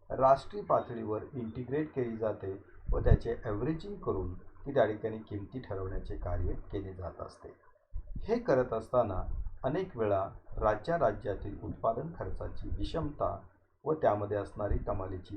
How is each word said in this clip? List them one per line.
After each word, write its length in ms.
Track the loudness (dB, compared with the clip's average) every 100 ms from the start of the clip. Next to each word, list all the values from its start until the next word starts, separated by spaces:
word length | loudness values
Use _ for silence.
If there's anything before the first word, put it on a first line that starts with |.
| -10
राष्ट्रीय 520 | 2 6 6 2 -8
पातळीवर 600 | 2 2 2 -6 -4 -4 -4
इंटिग्रेट 600 | -8 -8 -6 -4 -2 -2
केली 220 | -2 -4 -2
जाते 360 | -4 -4 -6 -8 -12 -12 8
व 60 | 10
त्याचे 360 | 12 8 8 -4
ॲव्हरेजिंग 520 | -2 -2 0 -2 -4 -8
करून 380 | -2 -2 -2
ती 400 | -6 -12 -14 -2
त्या 120 | 2 2
ठिकाणी 320 | 2 -4 -6
किमती 420 | -8 -10 -8 -10
ठरवण्याचे 560 | -8 -6 -4 -6 -6 -6
कार्य 360 | -4 -2 0 -2 -6
केले 200 | -8 -8
जात 260 | -10 -12 -10
असते. 280 | -14 -14 -20 -20 _ _ _ -10 -8 -8
हे 140 | -2 -2
करत 340 | 4 2 4
असताना 500 | -2 0 2 2 0 -2 -2 -4 -4
अनेक 320 | -2 -2 -4 -2
वेळा 280 | 0 2 0 -8 -10 -2
राज्या-राज्यातील 1000 | 2 0 0 2 2 0 -4 -6 -6 -10
उत्पादन 480 | -10 -2 -2 -2 -4 -8
खर्चाची 500 | -6 -6 -6 -6 -4
विषमता 680 | -2 -2 -2 -4 -2 -2 -4 -10 _ _ _
व 80 | -4
त्यामध्ये 440 | 2 2 2 0 -4
असणारी 420 | -4 -4 -2 0
कमालीची 580 | 0 -4 -4 -8 -10